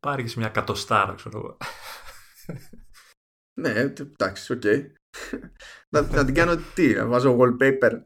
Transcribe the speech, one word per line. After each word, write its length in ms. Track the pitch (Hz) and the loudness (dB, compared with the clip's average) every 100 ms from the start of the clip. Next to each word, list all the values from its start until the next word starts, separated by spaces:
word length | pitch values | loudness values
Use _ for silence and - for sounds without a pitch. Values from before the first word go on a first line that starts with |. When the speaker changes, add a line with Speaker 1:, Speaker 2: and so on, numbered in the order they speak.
Speaker 1:
Πάρε 220 | 143 139 | -6 -6
και 60 | 117 | -6
σε 100 | 117 | -6
μια 100 | 110 | -4
κατοστάρα, 640 | - - 98 - 107 95 | -4 -4 -6 0 0 0
ξέρω 240 | 92 - 107 | -4 -12 -12
εγώ. 180 | - - - - - - - - - _ - 143 - - - - _ _ _ _ _ - | -14 -14 -14 -14 -18 -18 -18 -20 -20 _ -16 -16 -16 -20 -20 -20 _ _ _ _ _ -8
Speaker 2:
Ναι, 300 | 135 107 135 | -4 -2 -2
τ-, 100 | 135 | -4
εντάξει, 520 | 143 _ 95 95 - | -14 _ -4 -4 -8
οκ. 100 | 120 104 117 139 _ _ - - - - _ - - _ | -4 2 0 0 _ _ -18 -14 -14 -14 _ -20 -20 _
Να, 140 | 151 | 0
να 220 | 147 - | 2 0
την 100 | 135 | 2
κάνω 220 | 143 170 170 - | 2 2 0 -4
τι, 200 | - 156 | 2 4
να 120 | 101 113 | 4 2
βάζω 300 | 120 135 123 | 2 4 4
wallpaper 640 | 127 123 135 135 117 117 | 4 4 2 4 2 2